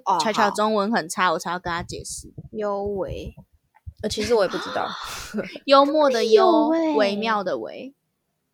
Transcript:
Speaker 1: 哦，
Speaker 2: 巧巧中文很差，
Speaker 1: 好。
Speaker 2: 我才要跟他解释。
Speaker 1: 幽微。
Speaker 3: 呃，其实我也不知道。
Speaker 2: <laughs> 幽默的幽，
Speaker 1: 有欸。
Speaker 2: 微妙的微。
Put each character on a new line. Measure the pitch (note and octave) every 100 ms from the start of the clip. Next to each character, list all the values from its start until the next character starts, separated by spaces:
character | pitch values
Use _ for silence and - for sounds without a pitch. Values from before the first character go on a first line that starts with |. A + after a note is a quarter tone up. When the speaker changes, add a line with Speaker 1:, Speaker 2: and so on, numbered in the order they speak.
Speaker 1:
哦， | B3+ F3+
Speaker 2:
巧 | A3
巧 | G#3+ G#3
中 | G3+ G#3+
文 | G#3+ G3+
很 | G#3+ D#3+
差， | - F3+
Speaker 1:
好。 |
Speaker 2:
我 | E3
才 | F3+
要 | F3+
跟 | F3+
他 | E3+
解 | - D#3+
释。 | - - - - -
Speaker 1:
幽 | A3 G#3 G3+
微。 | G3+ G3 E3 F2 - - - _ _ _ - -
Speaker 3:
呃， | G#3+
其 | -
实 | G#3+
我 | A3+
也 | F3+
不 | E3
知 | -
道。 | - - - - - -
Speaker 2:
<laughs> | G#3+ - - -
幽 | C#4
默 | C#4+ D4+ C#4+
的 | A#3
幽， | A3 G#4+ F4
Speaker 1:
有 | D#4 D4+
欸。 | E4 D#4+
Speaker 2:
微 | C#4+ G3+ G3+
妙 | A3+ G#3+
的 | F#3 B2+
微。 | F#2 A2+ B3+ _ _ _ _ _ _